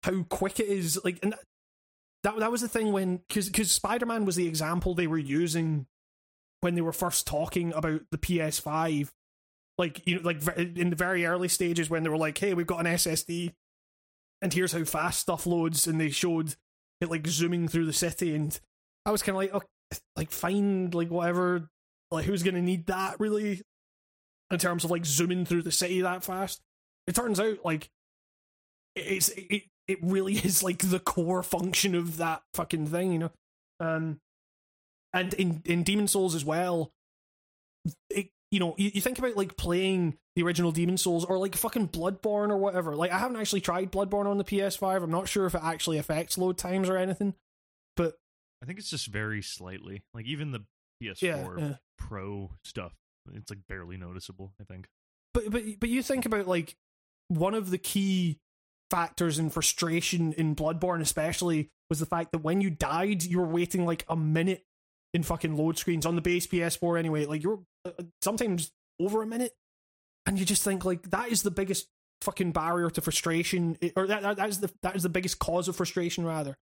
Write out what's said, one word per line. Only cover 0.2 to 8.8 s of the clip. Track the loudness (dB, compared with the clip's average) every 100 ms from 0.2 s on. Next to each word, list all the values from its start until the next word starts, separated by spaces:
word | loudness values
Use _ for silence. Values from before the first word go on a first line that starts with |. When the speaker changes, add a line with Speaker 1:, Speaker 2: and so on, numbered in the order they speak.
Speaker 1:
quick | -2 -2 -2 0
it | 0
is. | 0 0 0
Like, | -2 0
and | -2 -2 -14 _ _ _ _ _ _ _
that, | -2 0
that | 0
was | 0
the | 0
thing | 0 2
when, | 2 2 -2 _
'cause, | -2 0
'cause | 0 2
Spider-Man | 2 2 0 0 0 0
was | 2
the | 0
example | 0 0 0 0
they | 0 0
were | 0
using | 0 0 2 2 2 0 -4 _ _ _ _ _ _ _
when | 0
they | 2
were | 0
first | 0 0 0 0
talking | -2 0 0 0
about | 0 0 -2 -4
the | -6
P | 0 0
S | 0 -2
five. | -2 0